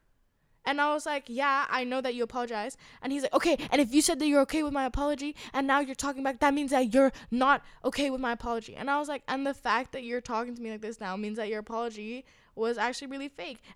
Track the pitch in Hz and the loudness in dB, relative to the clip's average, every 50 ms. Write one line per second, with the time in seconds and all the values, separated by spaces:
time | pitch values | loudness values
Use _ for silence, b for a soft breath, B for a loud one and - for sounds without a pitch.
0 | _ _ _ _ _ _ _ _ _ _ _ _ - 254 277 285 294 294 294 302 | _ _ _ _ _ _ _ _ _ _ _ _ -4 -2 0 2 2 2 2 0
1 | - 311 294 277 277 - 233 254 285 285 269 277 277 - - 254 247 247 254 262 | -2 -4 -4 -4 -6 -6 -4 0 0 2 2 2 0 0 -2 -2 -2 -2 -2 -2
2 | 254 254 240 240 233 226 247 247 240 233 233 214 208 262 - B B B B B | -2 -2 -2 -2 -4 -4 -2 -4 -4 -4 -4 -6 -6 -6 -8 B B B B B
3 | - 269 277 285 269 - - - - 339 294 B B B - 285 277 214 254 302 | -6 -4 -2 -2 0 2 2 4 4 4 2 B B B 2 4 4 4 4 4
4 | 294 - 330 262 311 302 285 285 269 - 294 320 302 294 277 277 262 254 - 277 | 4 4 2 2 2 4 6 6 6 4 2 0 0 0 0 -2 -2 -2 0 0
5 | 285 294 294 262 277 294 294 B B B - 269 277 277 269 285 294 262 262 - | 0 0 0 -2 -4 -6 -8 B B B -2 0 2 4 4 2 2 0 -4 -4
6 | 277 285 269 262 269 269 262 - 302 285 277 294 285 262 285 254 262 214 214 269 | -4 -4 -4 -2 -2 -4 0 2 4 4 4 2 2 2 2 2 4 4 6 6
7 | 269 262 B B B B 226 247 262 269 277 - B B B B - 262 - 269 | 6 6 B B B B 0 4 6 6 6 4 B B B B -4 -2 0 0
8 | 294 277 262 254 262 240 233 - - 240 233 226 226 - - - - 277 285 294 | 0 0 0 -2 -2 -2 -2 -2 -4 -4 -4 -4 -6 -8 -10 -8 -4 -2 0 0
9 | 302 294 285 262 - - 254 269 277 277 269 - - 240 208 240 262 - - 269 | 0 -2 -6 -6 -4 -4 -4 -2 0 -2 -2 -2 0 0 2 2 0 -2 -8 -10
10 | 240 233 240 247 233 - 233 220 240 247 240 240 233 220 214 214 220 208 220 - | -6 -6 -6 -6 -4 -4 -4 -4 -4 -4 -8 -8 -10 -10 -8 -8 -8 -10 -10 -8
11 | 220 185 185 202 208 208 214 233 214 202 220 214 214 - 226 226 233 233 220 214 | -6 -6 -4 -4 -4 -4 -4 -4 -4 -4 -4 -6 -6 -6 -6 -4 -4 -4 -6 -8
12 | 208 220 240 262 262 b b b b b b 208 220 233 240 202 214 247 247 - | -10 -10 -10 -10 -12 b b b b b b -2 -2 -2 0 0 -2 -2 -2 -4
13 | 285 254 277 277 277 285 - - 349 320 233 - B B B | -8 -10 -8 -8 -8 -10 -10 -12 -12 -12 -12 -14 B B B